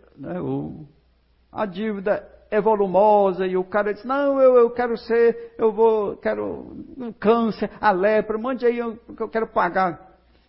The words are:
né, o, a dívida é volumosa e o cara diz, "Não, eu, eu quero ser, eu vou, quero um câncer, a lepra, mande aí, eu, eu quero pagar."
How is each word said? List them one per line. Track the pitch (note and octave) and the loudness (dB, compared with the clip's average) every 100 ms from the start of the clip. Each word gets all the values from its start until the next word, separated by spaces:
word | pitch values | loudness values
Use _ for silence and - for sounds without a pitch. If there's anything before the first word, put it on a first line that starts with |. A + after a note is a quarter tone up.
| _ - | _ -16
né, | C#3 F3 | -10 -8
o, | C#3 C#3 D3+ - D3+ _ _ _ _ _ _ | -6 -6 -8 -14 -20 _ _ _ _ _ _
a | - | -8
dívida | G#3 F3 A3 G3 F#3+ F#3+ - - - | -6 -4 -6 -4 -2 -4 -6 -20 -4
é | G#3 | 0
volumosa | G#3 G#3+ G3 F#3 G#3+ G#3 G3 F3+ | 2 2 2 4 6 6 4 0
e | F#3 | -2
o | F#3 | -2
cara | F#3 G#3 G#3 | -2 -2 -2
diz, | G3+ | -4
"Não, | A#3+ C4+ C#4 C4+ | -4 -2 0 4
eu, | C4 | 6
eu | B3 A#3 | 6 4
quero | A#3+ B3 A3+ | 0 -4 -4
ser, | - A#3 A#3 A#3 - - | -2 2 2 2 -8 -2
eu | A3 | 0
vou, | G3+ A3+ A3 G3 - | 4 2 2 -2 -4
quero | A3 G#3 G#3 D#3+ - - - - | -4 -4 -6 -8 -14 -16 -16 -12
um | A#3 | -14
câncer, | - G3+ A#3 A3+ - G#3 - | -2 2 2 2 -2 -8 -2
a | G#3+ | 0
lepra, | F#3 G3+ G#3+ G#3+ A3 | 2 2 2 0 -4
mande | B3 B3+ | -4 -2
aí, | A#3+ A#3+ | -2 -2
eu, | A#3 G#3+ - - | -6 -10 -16 -12
eu | G#3+ | -6
quero | A3+ A3 | -4 -4
pagar." | A3 - F#3+ F#3 D3+ - _ _ _ | -2 -2 0 -2 -4 -16 _ _ _